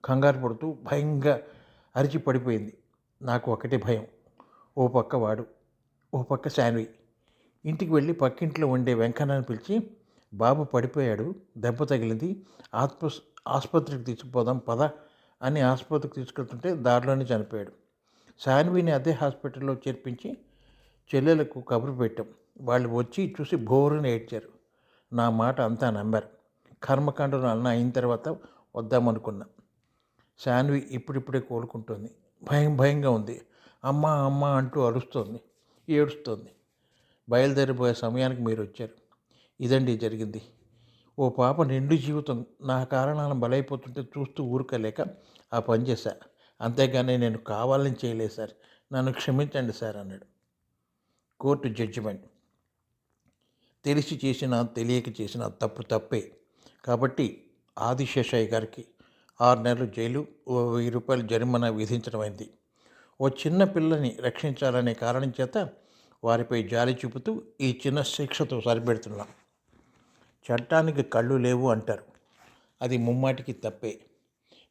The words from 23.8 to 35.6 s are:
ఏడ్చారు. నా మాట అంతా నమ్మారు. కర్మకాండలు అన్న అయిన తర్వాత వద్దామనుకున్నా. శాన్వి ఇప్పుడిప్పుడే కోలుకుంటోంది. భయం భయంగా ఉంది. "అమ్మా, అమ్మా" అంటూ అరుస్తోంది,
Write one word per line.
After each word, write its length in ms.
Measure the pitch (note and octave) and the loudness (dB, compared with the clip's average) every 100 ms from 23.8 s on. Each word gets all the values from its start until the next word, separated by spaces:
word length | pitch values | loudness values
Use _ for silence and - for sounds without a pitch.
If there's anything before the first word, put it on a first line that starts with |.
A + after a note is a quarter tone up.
| C#3+ D3+ C#3 | 6 2 0
ఏడ్చారు. 420 | A#2 - A2+ - _ _ _ _ _ _ | -2 -4 -12 -12 _ _ _ _ _ _
నా 160 | A#2+ A#2 | 0 2
మాట 320 | A2+ A#2 C3 | 4 2 2
అంతా 280 | A#2+ A2+ B2+ | 0 2 0
నమ్మారు. 380 | G#2 G#2+ A2 - _ _ _ _ - | 0 0 0 -2 _ _ _ _ -14
కర్మకాండలు 640 | - C3+ D3 C#3 C#3 C3+ B2+ | 0 2 2 0 -2 0 0
అన్న 200 | A2+ B2 | 2 2
అయిన 220 | A#2 B2 | 2 2
తర్వాత 400 | B2 B2 A#2 D3+ D#3+ - _ _ A#2+ | 0 0 0 -2 -8 -12 _ _ -10
వద్దామనుకున్నా. 680 | A2 B2+ A#2+ A2 A2 G2+ F#2 _ _ _ _ _ _ _ _ _ | 2 4 4 0 -4 -10 -14 _ _ _ _ _ _ _ _ _
శాన్వి 480 | - B2 C#3 C#3 - | 0 2 4 0 -2
ఇప్పుడిప్పుడే 480 | B2+ - C3+ C3 C3 | -10 -6 -6 -4 -6
కోలుకుంటోంది. 720 | B2 A#2+ A#2 A#2 A2 G#2 A2 - _ _ | -4 -8 -8 -12 -10 -10 -10 -16 _ _
భయం 340 | - C#3+ D3 C#3+ | 0 2 2 4
భయంగా 320 | C3+ D3 C#3 | 4 4 2
ఉంది. 320 | A2+ G#2 A#2+ - _ - _ | 0 -2 -10 -14 _ -20 _
"అమ్మా, 420 | C3 D3 D#3 D3+ C#3 | -2 2 2 2 2
అమ్మా" 320 | C#3 C#3+ C3+ | 2 2 2
అంటూ 240 | C3 D3+ | 0 2
అరుస్తోంది, 580 | A#2+ B2 - C3+ G2+ A#2 _ _ | 2 0 -4 -6 -6 -10 _ _